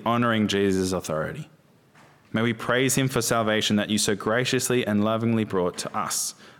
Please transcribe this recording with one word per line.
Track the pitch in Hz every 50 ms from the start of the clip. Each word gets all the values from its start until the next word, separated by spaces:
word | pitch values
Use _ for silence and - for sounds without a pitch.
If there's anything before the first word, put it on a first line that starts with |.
| -
honouring | 110 117 120 120 117 113 110 107 98
Jesus' | 101 101 101 98 95 92 92 92
authority. | 95 87 - - 78 78 80 80 80 76 - - - - _ _ _ _ _ _ _ - - - - - _ - -
May | 113
we | 113 120
praise | 113 113 - - 120 123 135 131 -
him | 139 135
for | 131 131 123
salvation | 107 - 120 117 110 107 107 107 - - 107
that | 104 101 95
you | 107
so | 104 - 113 107
graciously | 95 - 107 110 123 127 - 135 123 - - 123 123 -
and | 104 107 104 104
lovingly | 110 113 113 117 117 117 113 107
brought | 104 98 92 87 87 -
to | - - - -
us, | 107 98 - - - - - - - - - -